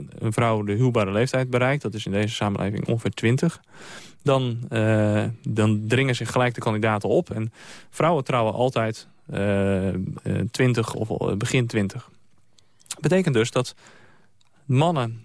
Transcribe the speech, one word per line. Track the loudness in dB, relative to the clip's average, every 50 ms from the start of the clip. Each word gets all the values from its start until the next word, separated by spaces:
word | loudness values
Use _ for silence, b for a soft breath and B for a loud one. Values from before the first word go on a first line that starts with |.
| -8 -10 -10 -6
een | -4 -2
vrouw | 0 2 2 2 2 2
de | 0 0
huwbare | 0 2 2 2 4 2 2 2
leeftijd | 2 0 0 2 0 -2 0 0
bereikt, | 0 2 2 2 0 -2
dat | -4 -6 -6
is | -6 -6
in | -2
deze | -2 0 0 -2 -2
samenleving | -2 -2 -2 0 -2 -2 -2 -2 -2 -2
ongeveer | -2 -2 -2 -2 -4
twintig... | -4 0 0 2 2 2 2 0 -2 -4 B B B B B B B B B B B B
Dan, | 0 2 2 2 2 0 -4 -6 -6 -4
eh, | -2 0 2 4 4 4 4 2 2 2 0 -2 -4 -6 -6 -2
dan | 0 2 4 4 2 2 0 0
dringen | 2 2 2 0 0
zich | -2 -4 -2
gelijk | 0 0 2 0 0
de | -2
kandidaten | -2 -2 0 0 0 0 0 0 0 0
op. | 0 0 0 -2
En | -4 -6 -6 -6 B B B B B B B B
vrouwen | -2 0 2 2 2 2 0
trouwen | 0 0 2 2 0 2
altijd, | 0 0 0 2 0 -2 -2 -4 -6 -12 -20 -20 _ _
eh, | -8 -4 -2 0 2 2 2 2 2 2 0 0 0
eh, | -2 -2 -4 -6 -8 -6 -4 -2 -2 -2 -2 -2
twintig | 0 2 2 2 2 0 -2 -2 -4
of, | -4 -4 -4 -2 -2 -2 -2
eh, | -2
begin | -2 -2 0 0 0 0
twintig. | 0 0 -2 -2 -2 -4 -8 -14 -16 -20 -20 -20 -20 -20 -20 -20 -20 -20 -20 _ _ _ _ -16 -14 -8 -4
Betekent | 0 2 2 4 4 4 2
dus | 2 2 2
dat | 0 -2 -4 -4 -8 b b b b b b b b b b b b b b b b b b
mannen | 0 2 4 4 4 2 2 0 -2 -4 -10 -14